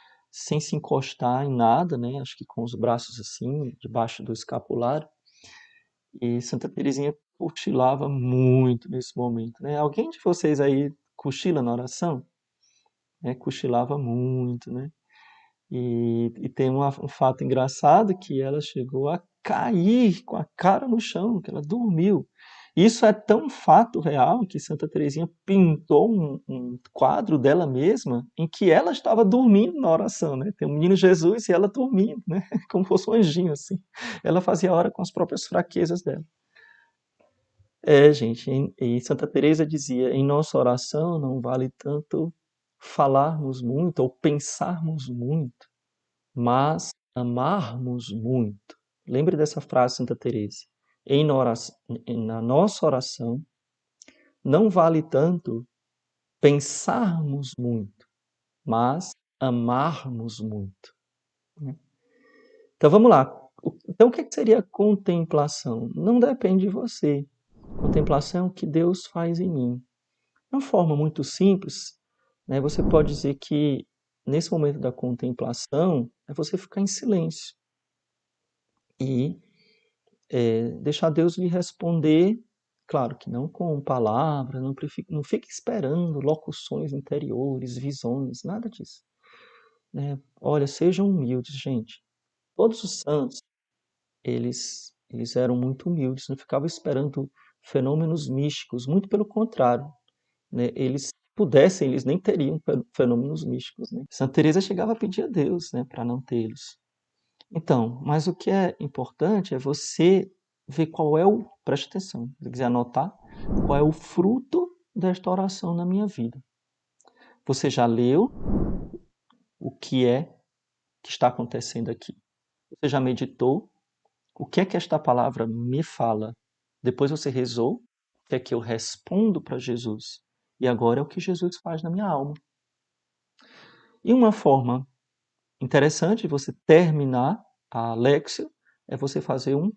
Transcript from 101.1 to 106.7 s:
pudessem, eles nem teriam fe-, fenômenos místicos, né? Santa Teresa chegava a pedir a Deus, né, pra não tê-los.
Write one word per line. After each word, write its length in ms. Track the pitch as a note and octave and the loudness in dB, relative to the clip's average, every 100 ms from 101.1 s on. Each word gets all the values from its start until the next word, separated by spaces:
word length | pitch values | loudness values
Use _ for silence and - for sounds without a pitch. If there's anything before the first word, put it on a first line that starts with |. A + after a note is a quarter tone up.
| - _ - | -16 _ -2
pudessem, 540 | F#3+ C3+ F3+ F#3 C#3 | 4 8 6 6 0
eles 140 | B2+ | 0
nem 160 | B2+ E3+ | 0 -2
teriam 400 | - F#3 C#3 D#3 | 0 0 0 -2
fe-, 260 | - - - - | -2 -2 -2 0
fenômenos 500 | B2 A#2+ C#3 D#3 C#3+ | 2 2 -2 -6 -6
místicos, 460 | B2 B2+ - A2 | -8 -10 -14 -12
né? 120 | A#2+ C#3 | -12 -12
Santa 220 | - C3+ | -4 -2
Teresa 280 | - D#3 D#3+ | 2 4 4
chegava 300 | F#3+ F#3 G#3+ | 0 -2 -2
a 40 | A3+ | -2
pedir 280 | G3 F#3 | -4 -4
a 40 | E4 | -4
Deus, 440 | F#3+ F3+ F3+ E3 | -2 -2 -2 -6
né, 120 | - B2 | -8 -8
pra 180 | A#2+ | -8
não 180 | A#2+ B2 | -6 -6
tê-los. 560 | C3 A#2+ A2 A2+ - | -6 -4 -4 -8 -20